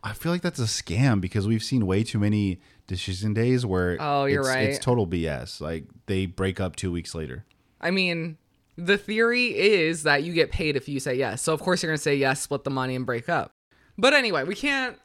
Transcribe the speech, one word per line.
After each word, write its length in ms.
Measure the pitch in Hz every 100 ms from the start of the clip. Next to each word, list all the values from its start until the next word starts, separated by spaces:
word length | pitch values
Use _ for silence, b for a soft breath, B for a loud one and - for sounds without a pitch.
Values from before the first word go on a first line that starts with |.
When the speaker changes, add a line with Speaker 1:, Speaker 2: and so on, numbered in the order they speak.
Speaker 1:
I 120 | -
feel 180 | 104 165
like 100 | 180
that's 180 | 175 151
a 40 |
scam 560 | 110 - - 90 135 104
because 260 | 90 107 101
we've 160 | 110
seen 220 | - 131 98
way 180 | 95
too 160 | 110 107
many 400 | 104 104 98 90 b b -
decision 460 | 90 - 92 107
days 320 | 104 117 127 120
where 320 | 92 90 87
Speaker 2:
Oh, 260 | 147 143 139
you're 160 | 143
Speaker 1:
it's, 80 | 131
Speaker 2:
right. 200 | 131 135
Speaker 1:
it's 100 | 139
total 260 | - 120 95
B 200 | 87 82
S. 320 | 67 60 -
Like, 240 | 76 82 - - -
they 200 | 95 95
break 340 | 90 95 92
up 160 | 92 -
two 160 | 95
weeks 220 | 85 80 85
later. 300 | 76 64 - _ _ _
Speaker 2:
I 100 | 165
mean, 460 | 190 185 170 165 156 _ _ _ -
the 200 | 175 202
theory 600 | 202 214 233 240 247 110
is 460 | 196 202 160 165
that 200 | 151 143
you 100 | 160
get 180 | 165 151
paid 240 | - 160 143
if 120 | -
you 100 | 139
say 160 | 135 127
yes. 260 | 127 98
So, 120 | -
of 80 | 156
course, 200 | 185 175
you're 80 | 170
gonna 60 | 156
say 180 | 156 143
yes, 260 | 135 139
split 220 | - 139 -
the 40 |
money, 260 | 135 131 127
and 100 | 123
break 220 | 117 120
up. 220 | 165 - _ _ b b -
But 160 | 240
anyway, 300 | 285 240 165
we 120 | 139 202
can't. 420 | 285 269 254 226